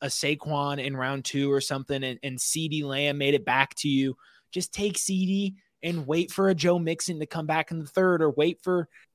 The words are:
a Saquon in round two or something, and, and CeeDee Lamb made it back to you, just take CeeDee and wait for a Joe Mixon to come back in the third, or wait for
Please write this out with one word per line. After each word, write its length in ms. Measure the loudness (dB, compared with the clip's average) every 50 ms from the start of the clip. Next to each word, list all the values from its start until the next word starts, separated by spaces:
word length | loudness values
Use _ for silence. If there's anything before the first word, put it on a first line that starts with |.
a 60 | -6
Saquon 760 | -6 -4 -2 -2 -2 -2 -2 -4 -4 -2 -2 0 -2 -2 -4 -4
in 140 | -4 -4
round 260 | -4 -4 -4 -4 -4 -6
two 280 | -4 -2 0 2 2
or 100 | 2 0
something, 420 | 0 -2 -4 -6 -4 -4 -4 -4 -4
and, 160 | -6 -8 -8 -8
and 160 | -10 -6 -4
CeeDee 440 | -4 -2 -2 -2 -2 -2 -2 -4 -4
Lamb 360 | -2 -2 0 0 0 0 2
made 160 | 2 4 4
it 100 | 2 2
back 300 | 2 4 4 4 2 2
to 120 | -2 0
you, 300 | 2 2 4 2 2 -2 -4 _ _ _ _ _ _
just 220 | -6 -6 -6 -6 -4
take 220 | -4 -2 -2 -2
CeeDee 580 | -2 -2 0 0 0 2 2 2 0 0 -2 -4 -8 _ _ _ _ -6
and 240 | -4 -4 -4 -2
wait 240 | 0 2 0 0 0
for 180 | 0 2 2 2
a 60 | 4
Joe 240 | 4 4 2 2 2
Mixon 400 | 2 -2 -2 -2 -4 -6 -4 -6
to 80 | -6
come 180 | -6 -6 -6 -2
back 240 | 0 0 0 0 -2
in 80 | -4
the 80 | -8 -8
third, 380 | -2 2 4 4 4 4 4 4
or 80 | 2
wait 280 | 4 4 2 2 0 -2 -2
for 260 | 0 0 0 0 -4 _ -20 -20 _